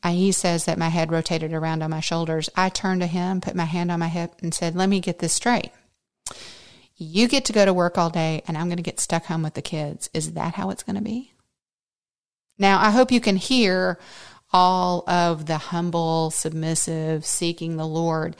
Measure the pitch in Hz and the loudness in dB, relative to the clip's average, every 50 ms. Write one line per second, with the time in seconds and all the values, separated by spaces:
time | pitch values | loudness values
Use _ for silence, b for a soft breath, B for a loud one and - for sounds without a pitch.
0 | - 180 175 175 185 196 185 - - 180 170 170 - - 160 160 165 165 165 170 | 0 0 2 4 4 4 2 2 2 2 2 2 0 0 -2 0 0 0 2 0
1 | 160 160 165 165 160 - 180 160 160 156 165 160 156 160 160 160 160 156 160 156 | 0 0 0 -2 0 0 -2 -2 -2 -4 -4 -4 -2 -2 -2 -2 -2 -4 -4 -4
2 | 160 - 170 165 165 160 160 160 156 - _ - 185 190 185 - - 190 185 180 | -4 -2 -2 -2 -2 -2 -2 -2 -4 -4 _ 0 0 0 0 -2 -2 0 0 0
3 | 180 175 160 180 180 180 190 180 - - 190 180 170 160 160 180 175 175 175 170 | -2 -2 -2 -2 -2 0 -2 -2 -4 -4 -4 -4 -4 -2 -2 -2 -2 -2 -2 -2
4 | 170 165 165 175 170 170 - _ - 170 165 - 180 170 165 180 190 190 202 190 | -2 -2 -2 -4 -6 -6 -8 _ -6 -6 -4 -2 -4 -2 0 0 2 2 2 2
5 | 180 - 170 - - 165 - - - 240 247 226 - - _ _ _ _ _ _ | 0 -2 -4 -4 -2 -2 -2 0 2 2 0 0 0 -6 _ _ _ _ _ _
6 | _ _ _ _ _ - B B B B B B B B B B B B B _ | _ _ _ _ _ -14 B B B B B B B B B B B B B _
7 | 170 156 160 190 233 240 294 277 262 - 214 220 202 190 185 180 175 175 175 - | -14 -4 2 4 4 4 4 0 0 2 4 4 4 6 4 2 2 0 2 2
8 | 170 165 165 175 160 160 160 156 - - 160 151 165 175 175 175 170 160 - - | 0 0 0 0 0 0 -2 -4 -4 -6 -6 -4 -2 -4 -4 -4 -4 -6 -4 -6
9 | - - - 165 165 - 170 165 160 156 - - - - - 156 151 147 156 - | -4 -2 -2 -2 -2 -2 -4 -2 -2 -4 -4 -6 -8 -6 -6 -4 -6 -6 -6 -8
10 | - - _ 165 156 156 165 160 - 165 170 196 190 190 196 - - - 190 202 | -12 -6 _ -4 -6 -4 -6 -4 -4 -4 -4 -4 -6 -6 -6 -6 -8 -6 -6 -6
11 | 208 214 214 240 269 _ _ _ _ _ _ _ _ _ _ _ _ _ _ _ | -4 -4 -6 -6 -8 _ _ _ _ _ _ _ _ _ _ _ _ _ _ _
12 | _ _ _ _ _ _ _ _ _ _ _ _ 196 196 196 180 165 214 208 247 | _ _ _ _ _ _ _ _ _ _ _ _ 4 6 6 6 6 6 6 6
13 | 262 - 247 240 233 220 196 190 - - 262 254 233 190 185 185 185 185 185 B | 6 6 4 2 4 2 0 0 2 2 4 4 4 4 4 2 2 0 -2 B
14 | B B B B B B B B B _ - 185 180 180 185 185 180 180 180 175 | B B B B B B B B B _ 4 6 6 6 6 4 2 2 0 0
15 | - - 170 175 175 170 170 156 156 151 160 156 - - 175 170 170 175 165 170 | 0 0 2 2 4 2 0 -2 -2 -4 -4 -4 -2 -4 -4 -2 -2 0 0 0
16 | 165 160 160 160 160 160 156 - - 160 160 160 160 160 165 156 - - 165 160 | 0 0 2 0 0 0 -2 -2 -4 -4 -4 -4 -2 -2 0 0 -2 -2 -2 -4
17 | 156 156 160 156 156 - - - 180 170 170 165 170 165 165 160 156 160 156 165 | -2 -2 -2 -2 -2 -4 -4 -2 -2 -2 -2 -2 -4 -6 -4 -4 -4 -4 -2 0
18 | 165 165 160 160 156 160 160 | 0 0 0 0 -2 -4 -8